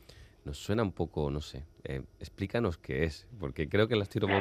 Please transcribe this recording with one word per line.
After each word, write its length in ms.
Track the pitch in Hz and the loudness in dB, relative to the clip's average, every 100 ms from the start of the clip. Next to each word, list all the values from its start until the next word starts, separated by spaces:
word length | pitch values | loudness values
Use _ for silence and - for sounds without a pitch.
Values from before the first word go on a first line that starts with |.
| - - - - 73 | -20 -20 -20 -14 -12
nos 140 | 73 | -8
suena 220 | - 110 | -2 0
un 120 | 101 | 0
poco, 360 | - 80 - 71 | 0 -4 0 0
no 120 | 73 | -2
sé, 240 | - 65 76 - | -6 -12 -14 -12
eh, 200 | - 67 - - | -8 -8 -8 -14
explícanos 580 | 95 - 98 120 104 80 | -14 -6 -2 2 0 0
qué 260 | - 65 | -2 2
es, 240 | 80 - - 110 | 2 0 -14 -8
porque 300 | 71 73 73 | -6 -4 2
creo 220 | 98 113 | 4 4
que 80 | 110 | 4
las 100 | 98 | 0
tiro 220 | 110 98 98 | 0 4 4